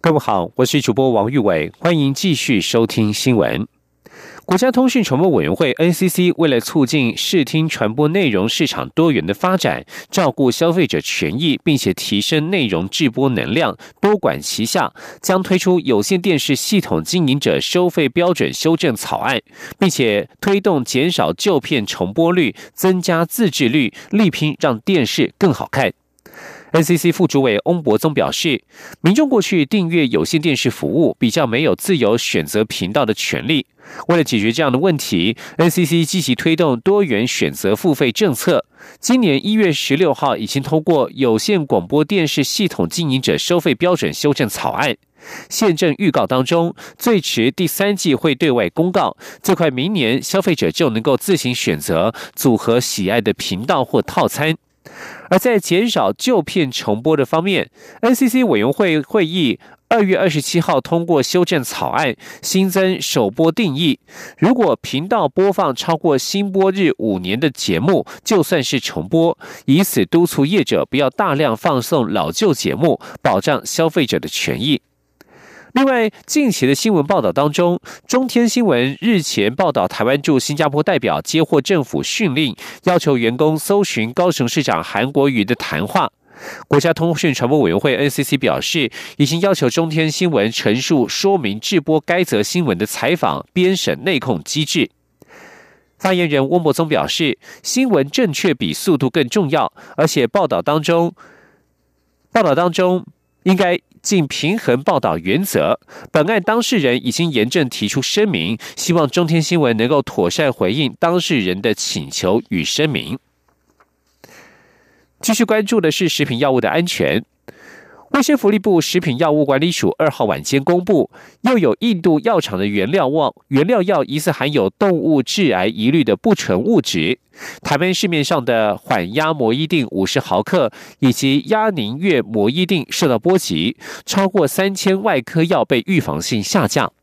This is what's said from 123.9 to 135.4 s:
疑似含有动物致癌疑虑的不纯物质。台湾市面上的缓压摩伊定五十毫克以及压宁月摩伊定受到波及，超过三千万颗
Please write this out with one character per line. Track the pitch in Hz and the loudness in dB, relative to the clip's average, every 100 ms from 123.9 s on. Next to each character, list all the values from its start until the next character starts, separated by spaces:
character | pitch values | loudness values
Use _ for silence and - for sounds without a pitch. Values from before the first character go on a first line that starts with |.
| 175 | 0
疑 | 131 143 | -2 -2
似 | 165 | -4
含 | 143 143 | -2 0
有 | 143 98 | 2 0
动 | _ 202 | _ 0
物 | 165 156 147 | 2 2 2
致 | 123 - 165 | 0 0 2
癌 | 92 101 | 2 0
疑 | 107 110 | 0 0
虑 | 160 | 2
的 | 113 98 | 2 0
不 | 117 | 2
纯 | 101 - 92 | 0 0 -2
物 | 156 214 | 2 0
质。 | - 87 80 - _ - - - | 0 -2 -2 -4 _ -18 -18 -12
台 | - 143 | -2 0
湾 | 180 | 0
市 | 180 170 | 0 0
面 | 160 | -2
上 | 139 160 | 0 -2
的 | 120 113 107 95 | 0 0 0 -2
缓 | - 107 87 | -2 -2 -2
压 | 127 156 | -2 -2
摩 | 156 113 | 0 0
伊 | 127 | 0
定 | 156 170 123 | -2 -2 -2
五 | 90 | -2
十 | 95 135 | 0 -2
毫 | - 92 | 0 -2
克 | 107 185 117 - - - | 0 0 0 -4 -20 0
以 | 135 | 0
及 | 117 139 139 - | 2 0 0 0
压 | 220 220 | 0 0
宁 | 175 104 135 | -2 -6 -4
月 | 190 143 | 0 0
摩 | - 110 104 | 0 0 0
伊 | 151 175 | 0 0
定 | 185 - | -2 -2
受 | - 160 | -2 0
到 | 117 | 2
波 | 170 185 | 2 0
及， | - 80 95 - - - | 0 -2 -2 -4 -14 -16
超 | - 196 196 | -4 0 2
过 | 196 143 | 2 0
三 | - 196 | 0 -2
千 | 196 196 190 | 0 0 0
万 | 214 151 | 0 -2
颗 | 117 165 | -2 -2